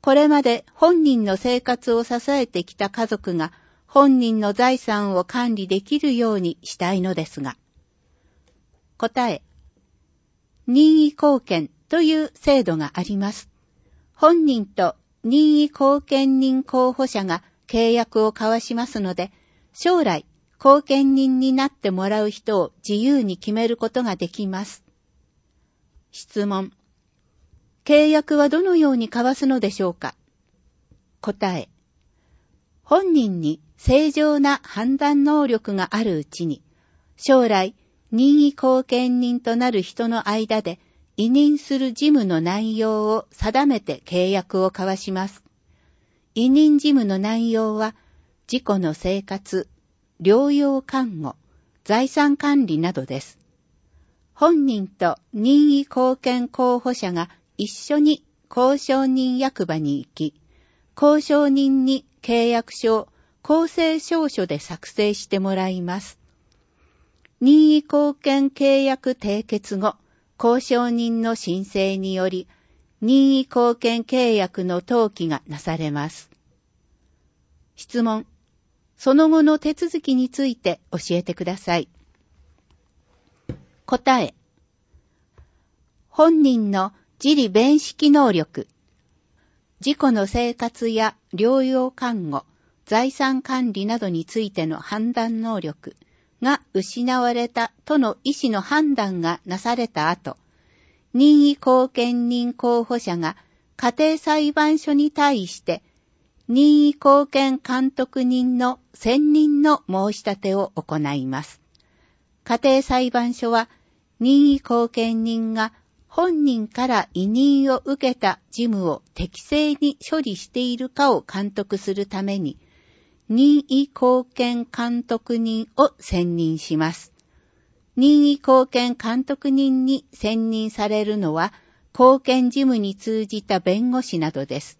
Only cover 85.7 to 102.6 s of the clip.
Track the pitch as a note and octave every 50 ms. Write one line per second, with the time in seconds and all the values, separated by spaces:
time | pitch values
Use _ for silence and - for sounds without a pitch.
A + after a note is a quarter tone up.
85.7 | _ _ _ _ _ _ _ _ _ - D#4 E4 E4 D#4 D4+ C#4 B3+ A#3 G#3+ G3+
86.7 | G3 F#3+ F#3+ G3+ _ _ _ _ _ _ - C#4 D4+ D4 B3+ G#3 F#3 G#3+ A#3 C4+
87.7 | D4 D4+ - - - _ D#4 D4 C#4+ D4 C#4 A#3+ G3 E3 - _ _ - - _
88.7 | _ _ _ _ _ _ _ _ _ _ _ _ _ _ _ _ _ _ _ _
89.7 | _ _ - C#4 D4 _ - C4+ A#3+ G#3+ G3 G3+ - A#3+ A#3+ A#3+ A#3+ _ A#3+ A#3
90.7 | _ - A#3 A#3 A3 A3 A3 G#3+ - _ _ _ - F3+ G#3 A#3 C4 C4+ C4 C4
91.7 | C4 B3+ B3+ B3+ C4 - C4 B3 A#3 G#3 F3 D3+ C#3 C#3 - _ _ _ _ _
92.7 | _ _ _ - G#3 A3 B3 C4+ - - C#4 C4 C4+ C4 C4 - C4 B3+ B3+ A#3+
93.7 | G3 G3 G3 G#3 A3+ A#3+ A3 F#3+ F3 E3 E3 - - A3+ A3 G3+ G3+ - D#3+ D#3+
94.7 | D#3+ - - - G#3 G#3+ A3 A#3+ A#3+ A#3+ A3+ A#3 A3+ A3 A3+ A3+ A3 G3 E3 D#3
95.7 | D3 _ - - - _ _ _ _ _ _ _ _ _ A#3+ B3+ C#4+ - _ _
96.7 | _ F#3+ F#3+ - - A#3+ A#3+ B3 B3+ B3+ B3 A#3+ A#3+ A#3+ A#3+ A#3+ _ A#3 A#3 -
97.7 | _ _ _ - D4+ D4 B3+ G#3+ G#3 _ _ C4 C#4+ - - B3 A3 G3 G3 -
98.7 | C#4+ D4+ D#4 D4 C#4 A#3+ G#3+ G3 F#3+ F3 E3 E3 E3+ D#3+ _ G3 F3+ F#3+ - A#3
99.7 | A#3+ A#3+ A#3+ A3+ _ D#3+ D3+ D#3+ F3 - _ C#3 - _ _ _ _ _ _ _
100.7 | _ _ _ _ _ _ _ _ _ A#3+ C#4 D4 D4+ D4 C#4+ C#4+ C#4+ _ - C4
101.7 | B3+ B3+ B3+ C4 _ - A#3+ A#3+ A#3+ A#3+ A#3+ A#3+ A#3+ A#3+ A#3+ A#3+ B3 -